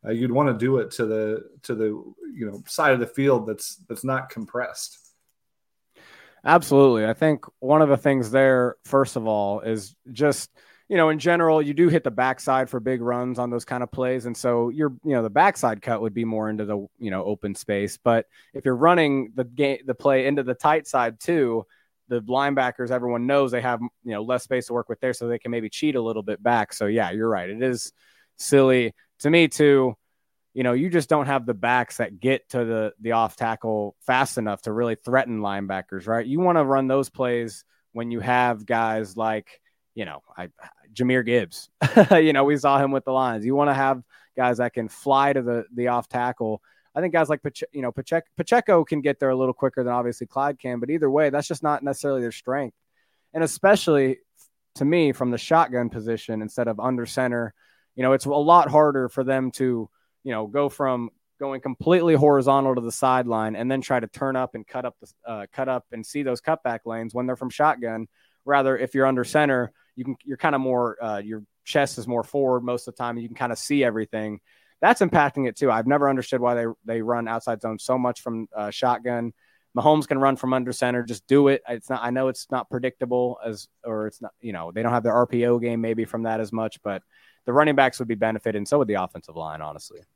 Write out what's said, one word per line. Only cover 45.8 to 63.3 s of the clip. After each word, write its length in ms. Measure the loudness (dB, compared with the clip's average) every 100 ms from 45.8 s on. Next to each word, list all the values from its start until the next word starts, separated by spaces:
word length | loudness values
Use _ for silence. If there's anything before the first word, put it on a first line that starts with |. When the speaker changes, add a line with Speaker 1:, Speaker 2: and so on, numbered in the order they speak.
| -2
Speaker 2:
off 180 | -2 -4
tackle. 540 | -4 -4 -4 -6 -6 _ _ _ -4
I 60 |
think 100 | -2
guys 160 | 0 0
like 160 | -2
Pache-, 240 | -4 -10 -12
you 80 | -8
know, 100 | -8
Pache-, 300 | -8 -4 -4 -4 -10
Pacheco 480 | 0 0 4 2 2
can 160 | -2
get 180 | -2 0
there 120 | 0
a 40 | 0
little 180 | 0
quicker 300 | 0 -2 -2
than 80 | -2
obviously 340 | -2 -2 -6 -8
Clyde 320 | -4 -4 -4
can, 220 | -8 -8
but 100 | -4
either 200 | 0 2
way, 220 | 2 2
that's 180 | 0 -4
just 140 | -4
not 200 | -2 -2
necessarily 380 | -2 -4 -2 -2
their 100 | -4
strength. 460 | -8 -6 -4 -6 _ _ _ _ _ _
And 100 | -4
especially 760 | -2 2 4 4 4 2 2 0 _ _ _ _ _ -2
to 100 | 0
me, 260 | 4 2
from 200 | 2 -2
the 60 | -2
shotgun 520 | 2 2 2 0 -4
position 520 | -6 -6 -6 -6 -8
instead 280 | -8 -4 -4
of 100 | -2
under 260 | -2 -4 -4
center, 480 | -2 -2 -2 -6 -10 _ _ _ -2
you 60 |
know, 100 | 2
it's 100 | 2
a 60 | 2
lot 400 | 0 6 6 8
harder 400 | 6 4 2 -2
for 160 | -2 -2
them 260 | 0 -2
to, 380 | -2 -2 -2 -6 _ _ _
you 80 | -8
know, 160 | -6 -4
go 220 | -2 -2
from 420 | 0 -2 -2 -6 _ _ _
going 220 | -8 -6
completely 540 | -8 -4 2 4 6 6
horizontal 580 | 6 6 4 4 2
to 80 | 0
the 100 | -4
sideline 640 | -2 2 2 0